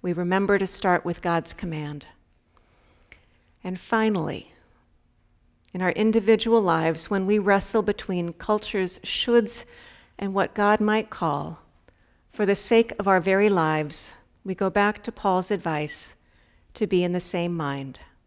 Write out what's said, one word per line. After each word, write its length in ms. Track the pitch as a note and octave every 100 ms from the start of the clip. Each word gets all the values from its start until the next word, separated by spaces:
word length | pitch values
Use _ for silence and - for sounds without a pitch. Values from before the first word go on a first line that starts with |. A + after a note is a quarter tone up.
we 100 | F3+
remember 460 | E3+ F3 F#3+ G3 G3+
to 80 | F#3+
start 360 | - G3 F3+
with 200 | - F3
God's 320 | F3+ E3+ E3 -
command. 500 | F3+ D#3 D3 D3 - _ _ _ _ _ _ _ _ _ _ - _ _ _ _
And 160 | F#3 F#3
finally, 720 | - A3+ A3 G3+ D3+ - - - _ _ _ _ _ _ _ _ _ _ _
in 80 | F3+
our 100 | F3+
individual 680 | - A3 A3 G3+ A3 A3+ A3+
lives, 480 | G3 E3 D#3+ E3 -
when 160 | G3 F#3+
we 140 | G#3
wrestle 420 | G3 G3 G3 A3+
between 520 | G#3+ G#3 - F3+ E3+
culture's 680 | E3+ - G#3 - G3+ F#3 -
shoulds 680 | - - - A#3+ G#3+ - - - - - _ -
and 160 | G3+ G3
what 180 | F#3+
God 260 | - G#3 G#3+
might 300 | G#3+ G#3+ G#3+
call, 540 | - E3 D3 D3+ E3 _ _ _ _ _ _ _
for 140 | - G3+
the 80 |
sake 400 | G3 - A3+ A3+ -
of 80 | G3
our 120 | F#3+
very 300 | E3+ F#3+ G#3
lives, 640 | F#3+ D#3 D#3 D3+ - - - _ _
we 100 | F#3+
go 160 | F#3 G3
back 320 | F#3 G3+ G#3
to 100 | -
Paul's 380 | - G#3 F#3 F#3
advice 640 | G3+ E3+ D3+ D3+ - - - _ _ _ _ _ -
to 100 | G3+
be 180 | F#3
in 100 | F3
the 60 | F3+
same 380 | - F3+ F3 E3+
mind. 440 | D3 C#3 C3+ C3 - _